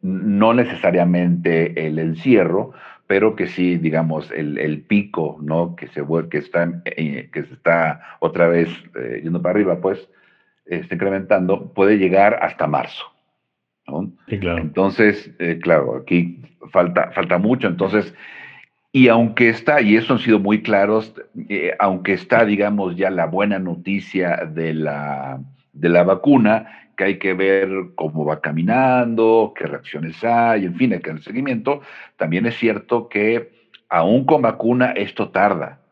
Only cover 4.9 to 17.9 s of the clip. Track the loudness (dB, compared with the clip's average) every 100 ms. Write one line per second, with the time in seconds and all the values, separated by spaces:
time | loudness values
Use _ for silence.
4.9 | 0 0 -4 -6 -6 -2 -2 -2 -6 -12
5.9 | -10 -4 -2 -2 -6 -4 -2 -2 -4 -10
6.9 | -6 -6 -6 -10 -12 -12 -6 0 2 0
7.9 | -4 -14 -6 -6 2 2 4 0 -4 -14
8.9 | -12 -10 -8 -6 -4 0 0 0 0 -2
9.9 | -4 -10 _ _ _ _ _ -10 -10 -6
10.9 | -4 -2 -4 0 0 2 -2 -4 2 4
11.9 | 4 4 4 4 2 -4 -2 -2 -2 -6
12.9 | -12 -18 _ _ _ _ _ _ _ -12
13.9 | -10 -10 -12 -10 -6 -4 -4 -4 0 -2
14.9 | 4 2 2 -8 -8 -6 -4 2 2 2
15.9 | -6 0 0 0 -6 -20 _ -2 0 2
16.9 | 0 -2 -4 -2 0 0 0 -2 -2 0